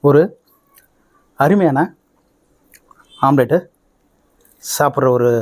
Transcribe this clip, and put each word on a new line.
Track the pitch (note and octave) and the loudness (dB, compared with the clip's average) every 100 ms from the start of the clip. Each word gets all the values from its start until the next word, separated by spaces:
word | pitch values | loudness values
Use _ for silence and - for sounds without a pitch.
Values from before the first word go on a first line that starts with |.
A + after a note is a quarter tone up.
| C#3+ | 4
ஒரு | C#3+ F#3 - _ _ _ _ _ _ _ _ _ _ C#3+ | 2 2 -4 _ _ _ _ _ _ _ _ _ _ 0
அருமையான | G3+ F3 C3+ F#3 _ _ _ _ _ _ _ _ _ _ _ _ - C3+ | 0 0 0 -4 _ _ _ _ _ _ _ _ _ _ _ _ -4 0
ஆம்லெட்டு | C#3 A#2 E3+ - _ _ _ _ _ _ _ _ _ - - | 0 0 -2 -4 _ _ _ _ _ _ _ _ _ -12 -4
சாப்பிட்ற | D3 - C3+ B2 | -4 -2 -2 0
ஒரு | A#2+ A#2+ | 0 -2